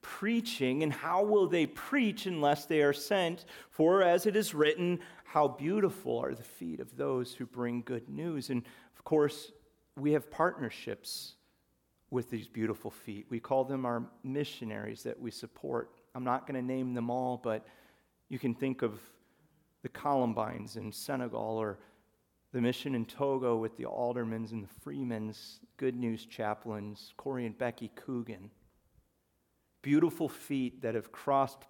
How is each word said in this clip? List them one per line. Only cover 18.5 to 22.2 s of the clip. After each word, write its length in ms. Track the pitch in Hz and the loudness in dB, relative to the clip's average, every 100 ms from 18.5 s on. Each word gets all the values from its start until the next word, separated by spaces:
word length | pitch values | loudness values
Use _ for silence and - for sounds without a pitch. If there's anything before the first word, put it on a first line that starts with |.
think 280 | 117 135 127 | 0 -2 0
of 180 | 120 104 - _ _ _ _ _ _ _ | -2 -4 -16 _ _ _ _ _ _ _
the 60 | - | -14
Columbines 880 | - 143 139 123 113 110 - 110 113 | -6 0 2 2 0 -2 -4 -10 -10
in 160 | 107 | -10
Senegal, 480 | - - 135 123 117 | -10 -6 -4 -4 -4
or 400 | 110 113 110 101 - _ _ _ | -2 0 -2 -4 -12 _ _ _